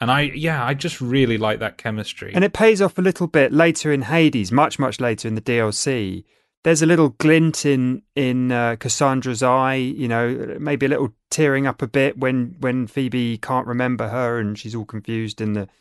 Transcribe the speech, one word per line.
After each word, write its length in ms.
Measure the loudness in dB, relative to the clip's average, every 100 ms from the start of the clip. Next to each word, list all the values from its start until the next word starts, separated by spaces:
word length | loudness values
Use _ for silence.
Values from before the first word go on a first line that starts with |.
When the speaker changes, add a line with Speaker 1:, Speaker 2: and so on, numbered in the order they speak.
Speaker 1:
And 80 | 0
I, 200 | 0 0
yeah, 280 | -2 -4 -2
I 120 | -2
just 260 | -4 -6 -6
really 380 | -2 2 2 2
like 220 | 0 -2
that 180 | -4 -6
chemistry. 540 | -8 -6 -8 -12 -4
Speaker 2:
And 100 | 0
it 80 | 0
pays 300 | 4 4 4
off 160 | 0 2
a 40 |
little 260 | 0 0 0
bit 260 | 4 4
later 360 | 4 2 2 0
in 120 | 0
Hades, 500 | 0 4 4 4 0
much, 260 | 2 2 0
much 220 | -4 -2
later 280 | -2 -2 -4
in 60 |
the 60 | -4
D 180 | -2 0
L 140 | 0
C. 540 | 0 -2 -2 -4 -6 -12 _ _ _
There's 180 | 0 4
a 40 | 4
little 240 | 4 4
glint 540 | 2 4 4 4 0
in, 380 | 0 2 0 -2 _ -2
in, 340 | 0 0 0
uh, 240 | 0 0 -2
Cassandra's 600 | -4 0 0 0 -2 0
eye, 340 | 2 2 2
you 340 | 0 -4 -4 -2
know, 480 | 0 0 -4 -8 -8
maybe 260 | -4 0
a 40 | 0
little 260 | 0 -2 -6 _
tearing 340 | 0 2 2
up 160 | 0 -2
a 60 | -2
bit 320 | 2 0 0
when, 380 | -2 0 -2 -4
when 300 | -2 -2 -4
Phoebe 500 | -4 -2 -2 -2 -4
can't 300 | -2 -2 -2
remember 400 | -2 -2 -2 -4
her 320 | -2 -2 -2
and 180 | -4 -6
she's 160 | -8
all 100 | -10
confused 560 | -8 -10 -6 -6 -6 -4
in 120 | -4
the, 160 | -4 -6 _